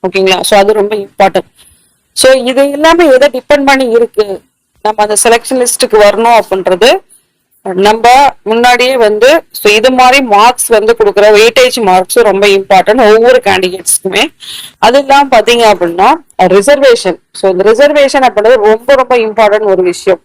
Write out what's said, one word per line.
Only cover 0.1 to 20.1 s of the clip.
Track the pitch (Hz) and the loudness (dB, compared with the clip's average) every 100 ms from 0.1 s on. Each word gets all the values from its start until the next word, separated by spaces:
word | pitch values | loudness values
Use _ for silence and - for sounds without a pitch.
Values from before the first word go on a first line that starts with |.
| 185 190 185 | -2 -2 -2
So, | 170 208 | 0 0
அது | 202 | 2
ரொம்ப | 214 202 214 | 0 -2 -6
இம்பார்ட்டன்ட். | 196 _ 196 190 - _ _ _ _ _ _ - | -10 _ -2 -2 -8 _ _ _ _ _ _ -2
So, | 262 262 247 | 0 2 0
இது | 262 277 | -2 -2
எல்லாமே | 285 320 330 339 | 0 0 2 2
எதை | 254 285 | 2 2
டிபெண்ட் | 254 _ 294 269 | -2 _ -2 0
பண்ணி | 269 254 | 0 0
இருக்கு, | 226 226 - 208 190 _ _ _ _ | 0 -2 -4 -6 -6 _ _ _ _
நம்ம | 214 214 | -8 -4
அந்த | 208 208 | -4 -2
செலக்ஷன் | 240 233 - 262 | -2 -2 -2 -4
லிஸ்டுக்கு | 247 - 240 214 | -4 -4 -2 2
வரணும் | 202 196 233 233 | 2 2 0 0
அப்படின்றது, | 196 190 185 185 226 370 _ _ _ _ _ _ 196 180 | 0 -4 -4 0 0 -2 _ _ _ _ _ _ -10 -2
நம்ம | 202 220 233 254 285 - | -2 2 2 2 2 -2
முன்னாடியே | 202 226 240 247 247 262 | -6 -2 0 0 0 0
வந்து, | 214 214 247 320 - | 0 2 2 0 -2
so, | - 214 | -6 -2
இது | 214 247 | 0 0
மாதிரி | 254 254 269 | 2 2 2
மார்க்ஸ் | 262 202 226 254 - | 0 2 2 0 -2
வந்து | 226 214 | -2 0
கொடுக்குற | 233 208 196 208 | 0 0 2 2
வெயிட்டேஜ் | 208 226 233 254 247 | 4 2 2 -2 0
மார்க்ஸ் | 208 185 185 - | 0 0 0 0
ரொம்ப | 226 190 208 | 0 0 0
இம்பார்ட்டன்ட் | 196 196 190 175 240 | -2 0 0 0 0
ஒவ்வொரு | 220 220 233 254 | 2 4 2 0
கேண்டிடேட்ஸ்க்குமே. | 208 190 185 185 175 - 196 190 294 _ - - - _ | -2 -4 -4 -8 -10 -8 -6 -6 -6 _ -20 -20 -20 _
அது | 214 254 | 0 0
இல்லாம | 269 277 277 | 2 0 2
பாத்தீங்க | 247 214 240 226 | 0 0 0 0
அப்படின்னா, | 196 175 170 208 311 _ - 185 | 0 -4 -2 0 0 _ -2 0
ரிசர்வேஷன். | 190 202 285 269 233 190 156 _ | 2 2 2 2 0 -2 -8 _
So, | - 196 | -6 -4
இந்த | 180 | -2
ரிசர்வேஷன் | 196 226 285 302 277 277 262 | 0 2 2 2 0 0 0
அப்படின்றது | 196 214 254 | 0 0 2
ரொம்ப, | 214 220 233 | 2 0 0
ரொம்ப | 269 247 247 | 0 0 -2
இம்பார்ட்டன்ட் | 220 214 214 208 | -2 0 0 0
ஒரு | 208 185 | -2 -2
விஷயம். | 180 175 - | -2 -4 -4